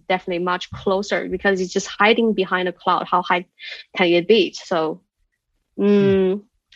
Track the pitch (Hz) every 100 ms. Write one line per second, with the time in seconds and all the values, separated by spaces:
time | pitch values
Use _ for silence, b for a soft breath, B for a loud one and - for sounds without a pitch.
0 | - 185 - 175 180 180 - - 202 190
1 | 208 185 180 185 202 185 185 196 - -
2 | 208 226 226 190 185 185 180 - 185 165
3 | 170 180 180 180 185 _ B B B -
4 | 175 170 175 220 170 - - 175 160 180
5 | _ _ _ _ _ _ _ - 202 202
6 | 196 190 185 202 - _ _